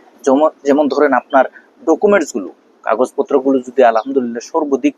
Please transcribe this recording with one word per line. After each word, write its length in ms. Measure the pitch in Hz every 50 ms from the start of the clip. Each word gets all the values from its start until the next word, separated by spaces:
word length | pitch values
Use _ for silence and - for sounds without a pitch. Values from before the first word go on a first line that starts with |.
| _ _ _ _ -
যেমন, 260 | 135 131 143 156 156 - _ -
যেমন 220 | - 135 - 151 131
ধরেন 260 | - 143 147 143 131
আপনার 320 | 123 - - - 135 123 - - - - _ _ _ -
ডকুমেন্টসগুলো, 640 | 165 156 - - 202 202 190 147 - - 113 92 85 - _ _ _ _ _ -
কাগজপত্রগুলো 760 | - 110 107 127 120 - - 135 - 135 139 127 139 135 131
যদি 220 | 123 127 123 - 123
আলহামদুলিল্লাহ 600 | 117 113 110 113 135 135 135 123 120 117 120 - -
সর্বদিক 420 | - 160 156 143 139 127 135 147 139